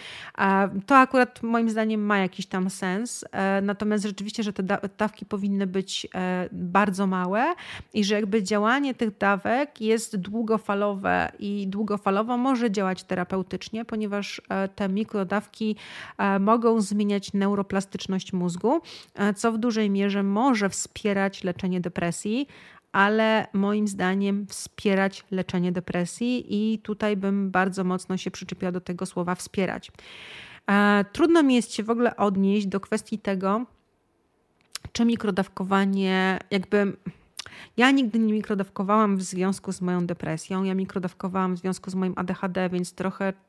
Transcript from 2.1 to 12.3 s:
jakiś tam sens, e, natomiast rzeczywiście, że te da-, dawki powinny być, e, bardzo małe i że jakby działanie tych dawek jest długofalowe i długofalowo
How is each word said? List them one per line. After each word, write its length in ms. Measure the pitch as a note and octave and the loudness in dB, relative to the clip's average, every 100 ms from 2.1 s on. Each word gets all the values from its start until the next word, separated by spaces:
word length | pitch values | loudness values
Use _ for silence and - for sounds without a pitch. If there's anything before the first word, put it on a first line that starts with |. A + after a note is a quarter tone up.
| G3+ | 2
jakiś 280 | F#3 - - | 2 -2 -6
tam 240 | F#3+ F#3 | -2 -2
sens, 560 | - F#3 F#3+ A#3+ - - | -2 -4 -2 -4 -8 -8
e, 300 | - G3 G3 | -2 0 2
natomiast 420 | G3+ G3+ G#3+ G#3 | 0 -2 0 0
rzeczywiście, 400 | G#3 G3 G3+ - | -2 -6 -8 -4
że 100 | G#3 | -4
te 100 | G3+ | -2
da-, 180 | F#3+ G3+ G3 - | -2 -2 -4 -4
dawki 280 | G#3+ - - | -4 -4 -8
powinny 420 | G3+ G3+ G3 G3 | -4 -2 0 -2
być, 400 | F#3+ F#3+ - - F#3 | -2 -4 -8 -8 -6
e, 340 | F#3 F3+ F3+ | -2 -2 -4
bardzo 560 | F3 F3 F#3+ G#3 F#3 F#3+ | -6 0 2 2 2 0
małe 460 | F#3 F3+ G#3 D4 F4+ - - - | 0 0 0 0 -2 -8 -16 -6
i 100 | G#3+ | -2
że 120 | G3+ G#3 | 2 2
jakby 280 | G#3+ A3 | 2 0
działanie 500 | F#3 G#3 G#3+ C4+ C#4+ | 2 2 2 2 0
tych 240 | A#3 G#3+ G#3 | 0 -2 0
dawek 640 | G3 G3+ G#3 A#3+ D4 - | 0 2 2 0 0 -4
jest 340 | A3 A3+ - G3+ | 0 0 0 -6
długofalowe 1160 | F3 A3 A3 A3 - G3+ G#3 G3 G3 F3+ E3+ - | -4 -4 0 0 0 -2 0 0 2 2 2 -4
i 280 | G3+ G3+ F#3+ | -6 -4 -4
długofalowo 680 | G3 G#3+ G3+ G3+ G3 A3+ | -4 -2 0 0 0 0